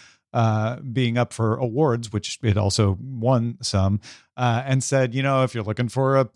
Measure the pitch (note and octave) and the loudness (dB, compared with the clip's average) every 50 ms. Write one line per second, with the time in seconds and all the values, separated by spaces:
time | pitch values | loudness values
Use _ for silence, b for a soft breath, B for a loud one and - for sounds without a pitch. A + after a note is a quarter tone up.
0 | b b b b b _ - A#2+ A#2 A2 G#2+ A2 G#2+ A2 B2+ C3 C#3+ C3+ A#2 C3 | b b b b b _ -2 0 2 2 2 0 0 -2 -4 -6 -10 -6 -2 0
1 | B2+ A#2 A#2 B2 A#2+ - - - A2+ A2 A2 B2+ C3 A#2+ A2 C3+ D#3+ C#3 A#2 A#2 | 0 2 2 0 0 -2 -2 -2 0 0 0 0 -2 -2 0 2 2 2 2 0
2 | A#2 G#2+ G2+ G#2 - - - - - A2+ G2+ G#2 G2+ G2 - - A2 G2 F#2+ F2+ | -2 -4 -6 -6 -4 -6 -8 -4 0 0 2 2 2 2 2 2 2 2 2 -2
3 | A#2+ C3 C3+ A#2+ A2 B2 C3 A#2+ A2+ A#2+ A#2 - B2 - - G2 F#2+ F#2+ G2+ G2+ | -4 -8 -8 -2 0 2 2 2 0 -2 -4 -6 -6 -2 0 0 2 2 0 -2
4 | B B B B B B _ - B2 B2 A#2 A#2 C3 C3+ C3 C3 B2 - C#3 C3+ | B B B B B B _ -4 -2 0 0 0 0 0 0 0 0 0 2 2
5 | C3 B2 A2+ C3+ C3+ C#3 C#3 C3 C3 B2+ - A#2 G#2 G2+ G#2+ - B2 A2+ - C3 | 2 0 0 -2 0 0 2 2 0 0 -2 -4 -4 -4 -2 -2 -2 -2 0 0
6 | C3+ C3 C3+ C3+ C3 B2 - | 2 2 4 2 2 0 -4